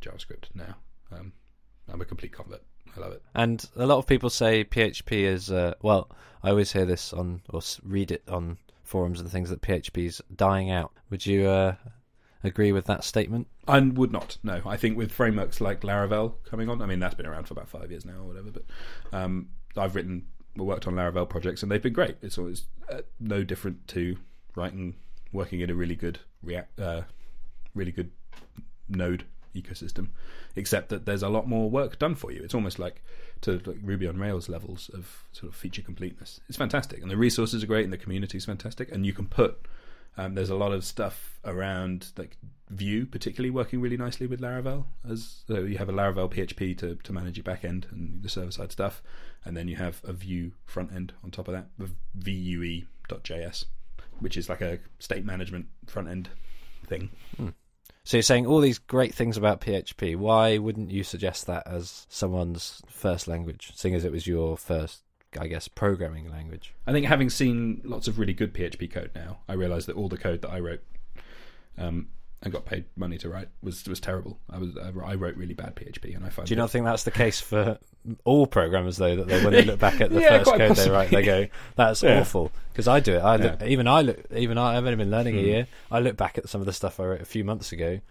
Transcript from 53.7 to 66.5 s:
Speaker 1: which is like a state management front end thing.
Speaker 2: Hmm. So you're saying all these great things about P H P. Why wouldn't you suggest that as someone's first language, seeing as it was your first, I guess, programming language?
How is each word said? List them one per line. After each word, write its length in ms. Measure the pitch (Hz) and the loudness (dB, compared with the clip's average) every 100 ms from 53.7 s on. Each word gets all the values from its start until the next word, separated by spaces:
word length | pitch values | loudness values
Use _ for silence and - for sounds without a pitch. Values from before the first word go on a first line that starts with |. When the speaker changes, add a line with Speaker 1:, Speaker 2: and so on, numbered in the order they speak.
| - - - - - | -4 -4 -8 -8 -4
Speaker 1:
which 160 | 101 - | -2 0
is 120 | - | -2
like 120 | 87 | -2
a 180 | 90 87 - - | -2 -4 -8 -12
state 240 | - 98 | -6 -4
management 420 | 98 92 90 90 107 - - | -2 -4 -4 -6 -8 -12 -8
front 200 | 104 82 | -6 -4
end 200 | 92 90 - - - - - - | -6 -6 -6 -4 -6 -8 -10 -6
thing. 240 | 85 98 - - - | -6 -6 -10 -10 -6
Speaker 2:
Hmm. 120 | 90 - _ _ - - | -6 -8 _ _ -20 -18
So 120 | - 117 | 2 4
you're 40 | |
saying 240 | 113 123 123 | 6 6 6
all 140 | 156 | 6
these 180 | 139 117 | 6 4
great 360 | - 127 123 - | 0 2 2 2
things 200 | 117 107 | 0 4
about 240 | 104 98 | 4 2
P 140 | - | 0
H 220 | 98 - - | -2 -2 -4
P. 180 | 92 | -2
Why 420 | 87 107 113 113 107 | 0 4 6 8 4
wouldn't 340 | 107 107 95 | 0 -4 -4
you 100 | 98 | -4
suggest 460 | 98 87 95 - - | -4 -2 -4 -4 -4
that 180 | 85 - | -6 -4
as 400 | 87 87 - - | -8 -8 -14 -14
someone's 760 | - 95 90 87 85 - - - | -4 -2 0 -2 -4 -8 -14 -18
first 400 | - 98 85 - | -4 -2 0 -2
language, 460 | 85 82 73 - | -6 -6 -10 -14
seeing 220 | - 95 90 | -4 0 0
as 80 | |
it 80 | 78 | 0
was 160 | 82 87 | -2 -2
your 280 | 85 80 80 | 0 0 -2
first, 460 | - 80 80 - _ _ _ - | -2 -2 -4 -10 _ _ _ -10
I 80 | 80 | -6
guess, 180 | 80 - | -6 -8
programming 640 | - 101 92 82 80 80 | -2 0 0 -2 -8 -10
language? 420 | 78 80 | -10 -10